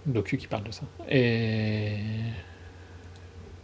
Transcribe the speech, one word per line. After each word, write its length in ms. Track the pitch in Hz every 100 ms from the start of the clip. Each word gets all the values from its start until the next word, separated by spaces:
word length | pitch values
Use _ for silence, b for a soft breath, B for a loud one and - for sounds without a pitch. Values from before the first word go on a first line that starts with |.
| 151
docu 320 | 117 - 131
qui 80 | -
parle 160 | 107
de 80 | 104
ça. 100 | 107 139 - -
Et 840 | 139 120 113 113 110 107 107 104 104 107 110 113 92 B B B B B B - - - - 80 -